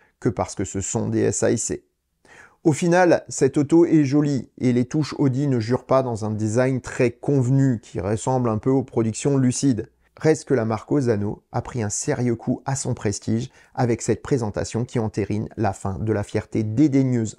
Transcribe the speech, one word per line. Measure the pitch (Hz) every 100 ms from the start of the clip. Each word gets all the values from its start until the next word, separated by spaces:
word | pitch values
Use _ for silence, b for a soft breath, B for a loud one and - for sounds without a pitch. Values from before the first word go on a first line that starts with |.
| _ _
que | 127
parce | - 95 -
que | 95
ce | 98
sont | - 113 107
des | 110
S | 110 104
A | 110
I | 117
C. | - - - _ _ _ B B B B
Au | 165
final, | 139 175 175 180 135 -
cette | - 135 151
auto | 139 165 170
est | 156
jolie | 139 147 147 135 - -
et | 123
les | 120 123
touches | 151 139 -
Audi | 143 127 143
ne | 123
jurent | 107 127 -
pas | 131
dans | 127 110 107
un |
design | 107 107 113 127 131
très | - - 123
convenu | - - 143 120 135 135 113
qui | - 113
ressemble | 92 110 - 131 120
un | 107
peu | 131
aux | 135
productions | - - 113 107 143 139
Lucid. | 127 - 143 107 - _ _ -
Reste | 160 156 -
que |
la | 131
marque | 110 110 -
Ozano | 143 120 104 101 - _
a | 123
pris | - 123
un | 104
sérieux | - - 131 123 113
coup | - 123 -
à | 135
son | 131
prestige | 120 - - - 113 131 b b -
avec | 123 113
cette | - 107
présentation | - 139 110 85 - 113 120
qui | 127
entérine | 110 - 98 107 - -
la | 107
fin | - 98 95
de | 107
la | 107
fierté | 101 107 - 113
dédaigneuse | 107 110 151 135 135 120 110